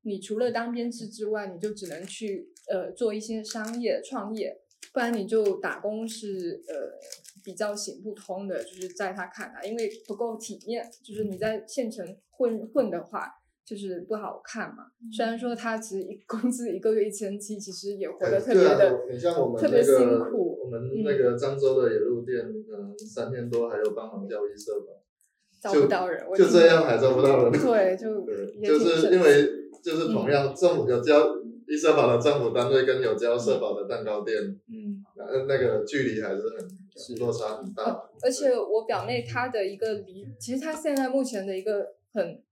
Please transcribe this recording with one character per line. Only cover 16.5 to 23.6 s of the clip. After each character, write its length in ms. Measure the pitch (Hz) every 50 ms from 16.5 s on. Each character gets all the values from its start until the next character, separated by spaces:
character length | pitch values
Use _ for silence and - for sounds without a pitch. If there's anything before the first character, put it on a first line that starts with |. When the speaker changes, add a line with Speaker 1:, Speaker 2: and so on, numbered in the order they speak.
Speaker 1:
资 240 | - 247 240 226 175
一 40 | 190
个 140 | - 220 220
月 140 | 220 202 214
一 20 |
千 280 | 208 - 220 190 202 202
七， 200 | 202 - 214 202
其 140 | 208 196
实 240 | 180 - - 202 202
也 120 | 190 175 -
活 80 | - -
得 200 | 185 - 190 196
特 120 | - -
别 100 | - 185
的， 80 | 180 -
Speaker 3:
哎， 60 | -
对 120 | - - -
啊， 100 | - - - -
你 60 | 123 123
像 220 | - 175 170 147
我 80 | 131 120
们 140 | 120 117
那 0 |
个， 60 | - 143
Speaker 1:
特 60 | 127
别 80 | 117
辛 360 | - - 135 127 123 120 120 113 - -
苦。 300 | 135 139 120 113 - - 131
Speaker 3:
我 60 | 127
们 100 | 117 113 123 131 135 - -
那 140 | 147 139 131
个 200 | 123 123 120 123
漳 200 | 139 135 139 139
州 220 | 135 135 131 131
的 120 | 123 113
也 60 | 110 107
录 140 | - 120 120 117 -
店， 180 | 127 123 117 110 110 107 107 107 -
可 80 | 107
能 220 | 101 101 101 101 104
三 320 | - - - 120 117 123
天 180 | 131 123 120 120
多 180 | 120 117